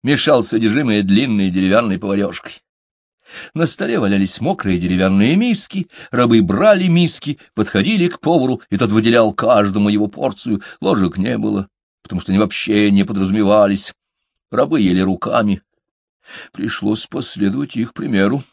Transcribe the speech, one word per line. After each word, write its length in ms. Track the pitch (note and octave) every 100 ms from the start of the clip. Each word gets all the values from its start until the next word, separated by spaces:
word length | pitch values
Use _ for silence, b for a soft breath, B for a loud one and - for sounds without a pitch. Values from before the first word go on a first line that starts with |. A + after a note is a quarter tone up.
мешал 400 | B2+ C#3+ - C3
содержимое 580 | G#2+ A2+ A2+ A#2 C3+ G#2
длинной 480 | F#2+ G2+ C3 G#2+ G2
деревянной 480 | F2+ F#2+ G#2 A#2 F#2
поварёшкой. 640 | G2+ G2 G2 F2 - - _ _ _ _ _ _ B B B
На 120 | D#3 E3
столе 340 | - - D#3+
валялись 420 | G#2 G2+ G2 -
мокрые 380 | C3 G3 G2 F2
деревянные 560 | F2 F2+ F#2+ G2 A2 F3+
миски, 520 | B3 A3 - G3 F3 B B
рабы 300 | B2+ B2 A2+
брали 460 | E3 G3 G#3+ G3+ F#3
миски, 520 | E3+ E3+ - - C#3+ b -
подходили 520 | G#2 G2+ C3 G#3+ F3
к 120 | -
повару, 420 | - E3+ B2+ B2+ B
и 80 | G2+
тот 140 | A2+
выделял 420 | G#2+ A2 A#2 A2
каждому 560 | G2 A2+ A2+ G2+ G2+ G2+
его 180 | G#2 G#2
порцию. 540 | - C3+ G2+ B2 G2+ B B
Ложек 360 | F#2 C3 F#2 F#2+
не 200 | G#2 A2+
было, 300 | G#2+ G2+ G2 _ _ _
потому 180 | - F#2
что 100 | -
они 80 | F#2+
вообще 520 | G#2 - - G#2 G#2
не 120 | G2
подразумевались. 880 | G2 G2 F#2+ G#2+ G2 G#2+ G2+ F#2+ - - _ _ _ _ _
Рабы 300 | A2+ C#3+ D#3
ели 200 | F#2+ F2+
руками. 640 | F#2+ F#2 A#2+ A#2 G#2 F#2+ _ _ _ _ _ _ B B B
Пришлось 560 | - A2+ - G2+ A2 -
последовать 680 | C#3+ C3 - G2 B2 C#3+ A#2+
их 180 | A#2+
примеру. 500 | - - G#2 G2+ C#3 -